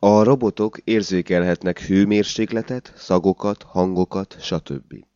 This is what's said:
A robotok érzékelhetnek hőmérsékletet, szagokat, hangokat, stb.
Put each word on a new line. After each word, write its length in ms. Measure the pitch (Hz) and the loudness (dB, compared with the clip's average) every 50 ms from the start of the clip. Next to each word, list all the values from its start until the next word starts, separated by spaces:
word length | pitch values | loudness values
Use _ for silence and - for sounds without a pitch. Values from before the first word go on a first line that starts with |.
| - | 4
A 160 | 101 104 107 107 | 6 6 6 6
robotok 560 | 117 135 135 123 107 95 - 107 110 - - | 4 4 2 2 -2 -2 -2 -4 -4 -4 -8
érzékelhetnek 1000 | - - 110 110 101 90 95 90 85 - 92 90 87 90 87 - - 90 87 - | -4 -2 0 0 0 0 -2 -4 -2 0 0 0 2 0 -2 -2 -2 -6 -6 -6
hőmérsékletet, 1120 | - - 98 95 98 101 104 104 101 - - - 110 104 117 113 113 - 127 123 - - - | -4 0 2 2 4 4 2 0 0 -2 -2 -4 -4 -4 -4 -6 -6 -6 -10 -12 -12 -16 -20
szagokat, 640 | - - - 95 90 87 95 92 _ - 104 104 - - | -20 -6 -2 -2 0 2 2 0 _ -2 -6 -6 -6 -10
hangokat, 760 | _ - 92 92 92 92 87 90 - - 95 95 - - - | _ -4 -2 -2 -2 0 -2 -4 -4 -4 -8 -8 -8 -12 -16
stb. 540 | - - - 82 - - 69 69 - _ - - 50 _ _ | -10 -8 -8 -8 -8 -8 -12 -12 -12 _ -20 -20 -20 _ _